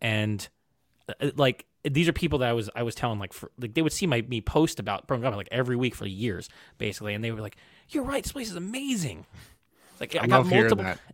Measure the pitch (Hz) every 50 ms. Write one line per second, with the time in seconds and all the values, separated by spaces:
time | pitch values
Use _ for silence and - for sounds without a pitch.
0 | - 113 107 107 107 107 107 98 - - _ _ _ _ _ _ _ _ _ _
1 | _ - - - 143 143 - - 143 131 123 - - _ _ _ - 151 135 147
2 | 170 165 160 - 180 156 151 135 127 120 120 117 107 107 - 113 120 117 - -
3 | - 120 113 104 98 95 - - - - _ - 120 113 107 160 160 151 - -
4 | 202 175 131 120 110 123 127 113 101 - - 151 160 160 - - 104 104 101 -
5 | - - 139 120 117 131 104 101 98 - - 123 131 123 123 120 127 123 - -
6 | 104 101 95 95 113 120 92 85 - - - - - - _ - 120 107 95 -
7 | 107 104 104 104 110 117 113 107 110 101 - - - - _ - _ - - 302
8 | 254 254 277 277 - - - 277 247 214 180 170 175 190 226 262 277 277 262 208
9 | 170 127 90 78 - _ - - - - - _ _ _ _ _ _ - - -
10 | - - - 165 - 117 - 131 123 - 127 120 110 113 110 101 95 92 87 -
11 | - -